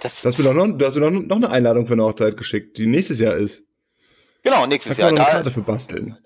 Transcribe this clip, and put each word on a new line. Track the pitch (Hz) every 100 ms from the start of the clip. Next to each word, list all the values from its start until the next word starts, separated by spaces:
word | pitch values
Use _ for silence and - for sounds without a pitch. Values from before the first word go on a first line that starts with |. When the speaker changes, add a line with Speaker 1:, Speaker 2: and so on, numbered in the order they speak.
Speaker 1:
das | 127 -
Speaker 2:
Du | 123
hast | 123
mir |
doch | 139
noch, | 135 202 151
du | 135
hast | 147
mir |
doch | 151
noch | 190 - 190
eine | 123
Einladung | 127 120 117 120
für |
eine | 117
Hochzeit | 110 107 110 107
geschickt, | 113 107 - -
die | 110
nächstes | 135 190 127
Jahr | 113 82
ist. | 101 - _ _ _ _ _ _ _ _
Speaker 1:
Genau, | - 262 127
nächstes | 143 - -
Speaker 2:
Da | 107
kann | 156
Speaker 1:
Jahr. |
Speaker 2:
man |
noch | 143
eine |
Speaker 1:
Da | 160
Speaker 2:
Karte | 143
für | 120
basteln. | 104 107 - 90 - 110